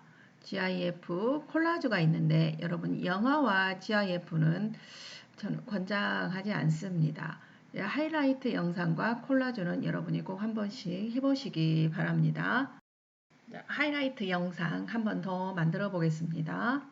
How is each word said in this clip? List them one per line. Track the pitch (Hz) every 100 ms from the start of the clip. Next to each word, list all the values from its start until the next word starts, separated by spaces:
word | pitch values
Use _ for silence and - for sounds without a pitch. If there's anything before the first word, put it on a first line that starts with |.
| - - - -
지아이에프, | - 190 185 180 175 170 - 175 233 294 -
콜라주가 | 320 330 339 285 190
있는데 | 160 165 156 160 160 160
여러분, | 170 170 170 165
영화와 | 180 190 247 302 247 190 190 190
지아이에프는 | - 214 196 175 - 160 156 175 214 - - - - - - -
저는 | 196 156 -
권장하지 | 202 190 202 202 196 180 185 208
않습니다. | 175 156 - 196 170 - - - - - - -
예, | -
하이라이트 | 202 262 311 311 269 262 247
영상과 | 175 175 175 170 165 208 233
콜라주는 | - 269 254 233 175 180 160
여러분이 | 175 170 165 165
꼭 | 190
한 | 220
번씩 | 220 202 - 175 180 226 247
해보시기 | 269 269 185 160 160 160 160
바랍니다. | 165 165 165 160 156 180 233 269 - _ _ _ _ _ _ -
자, | - -
하이라이트 | - 302 294 269 226 190
영상 | 180 180 190 165 180 190
한 | 226 214
번 | 185
더 | 190 180 185
만들어 | 180 160 190 202
보겠습니다. | 180 165 156 165 165 156 180 220 277 -